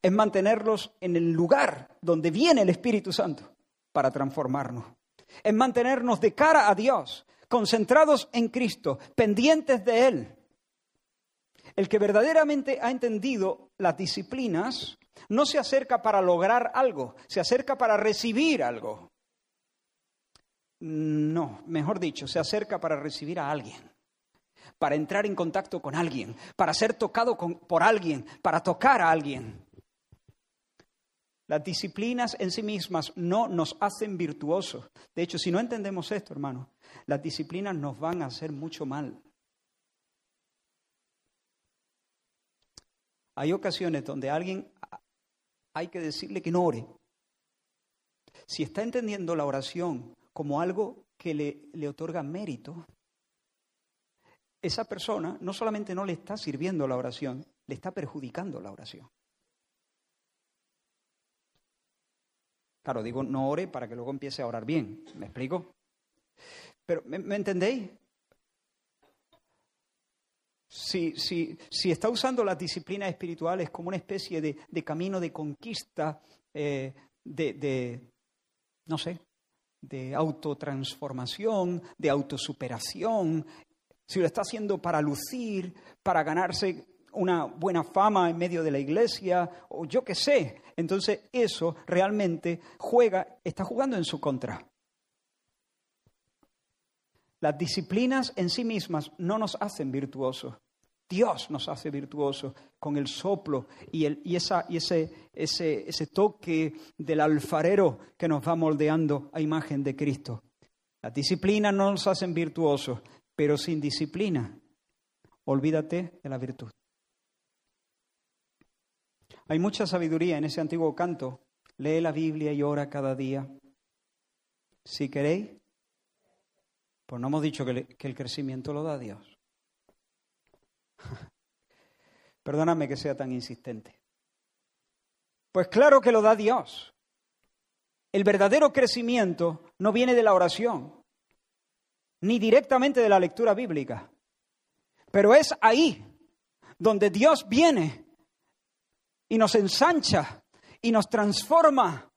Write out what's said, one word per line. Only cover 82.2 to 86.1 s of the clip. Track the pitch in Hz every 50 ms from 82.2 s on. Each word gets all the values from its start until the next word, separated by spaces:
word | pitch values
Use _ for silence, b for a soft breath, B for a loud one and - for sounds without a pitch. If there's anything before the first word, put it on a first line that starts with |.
| 139 - 147 131 - - 139 _ 139 123 120 - - - - 185 185 220 226 214 185 156 165 156 147 B B B B _ _ _ _ _ _ _ _
si | _ - 190
lo | 175
está | 160 - 233
haciendo | 202 - - 214 208 202 196 156
para | - 170 165 151
lucir, | 147 151 143 - - - - 254 240 220 202 190 180 185 - B B B B B
para | _ 190